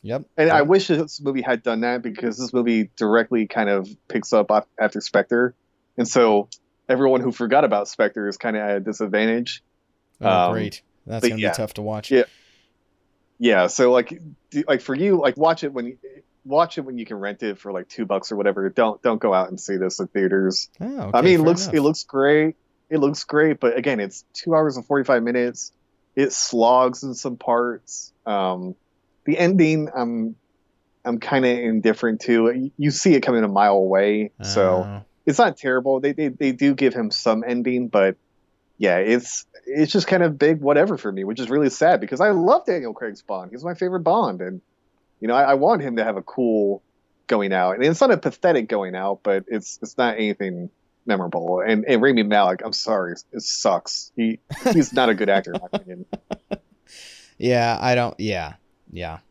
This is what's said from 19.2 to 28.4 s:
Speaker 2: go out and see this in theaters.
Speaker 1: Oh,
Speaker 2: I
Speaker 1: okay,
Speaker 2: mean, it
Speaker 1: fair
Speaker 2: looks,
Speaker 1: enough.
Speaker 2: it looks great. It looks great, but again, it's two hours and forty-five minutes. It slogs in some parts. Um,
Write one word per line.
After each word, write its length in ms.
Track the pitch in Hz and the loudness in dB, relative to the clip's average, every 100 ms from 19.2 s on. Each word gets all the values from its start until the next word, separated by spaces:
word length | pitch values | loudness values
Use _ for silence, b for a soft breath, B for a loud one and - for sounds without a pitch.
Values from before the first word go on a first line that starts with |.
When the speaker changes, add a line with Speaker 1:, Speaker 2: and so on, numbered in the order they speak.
Speaker 2:
go 100 | 113 | 0
out 160 | 95 92 | 0 0
and 100 | 92 | -8
see 180 | - 95 | -6 -4
this 220 | 92 - | -4 -4
in 80 | 92 | -6
theaters. 640 | 101 95 98 95 92 - _ | -2 0 2 0 -2 -8 _
Speaker 1:
Oh, 40 | 202 | -10
Speaker 2:
I 180 | 277 98 127 | -8 0 2
Speaker 1:
okay, 20 | |
Speaker 2:
mean, 120 | 170 | 4
it 40 | 175 | 6
Speaker 1:
fair 80 | 160 | 4
Speaker 2:
looks, 180 | 175 190 | 2 0
Speaker 1:
enough. 100 | 160 | 0
Speaker 2:
it 60 | |
looks 220 | 143 156 | 0 -2
great. 520 | - 135 139 151 156 - _ _ _ | -6 0 4 4 2 -4 _ _ _
It 80 | 156 | 0
looks 240 | 139 - - | 0 -2 -2
great, 340 | 147 156 - | 2 2 2
but 180 | 123 120 | 0 0
again, 220 | 135 120 | -2 -2
it's 240 | 98 - _ | -4 -10 _
two 220 | - - 160 | -12 0 2
hours 220 | 156 127 | 2 -4
and 80 | - | -2
forty-five 360 | 143 131 123 | -2 2 2
minutes. 520 | 117 123 123 - - _ _ _ _ - | 2 0 -2 -4 -16 _ _ _ _ -2
It 160 | 135 | -2
slogs 720 | - - 120 117 127 127 123 | -2 -2 2 4 6 4 0
in 120 | 135 120 | -10 -8
some 200 | 135 120 | -10 -8
parts. 800 | - 120 120 113 - - - _ - | -2 0 0 -6 -12 -16 -18 _ -4
Um, 500 | 101 | -2